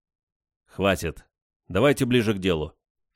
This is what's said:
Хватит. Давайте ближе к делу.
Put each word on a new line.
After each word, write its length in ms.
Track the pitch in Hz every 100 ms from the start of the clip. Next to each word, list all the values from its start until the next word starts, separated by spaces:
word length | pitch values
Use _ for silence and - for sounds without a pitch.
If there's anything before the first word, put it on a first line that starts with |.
| _ _ _ _ _ _ _
Хватит. 600 | - 98 90 82 - - _ _ _ _
Давайте 380 | 90 139 135 127
ближе 280 | 123 107
к 60 | 98
делу. 380 | 92 80 76 - _ _ _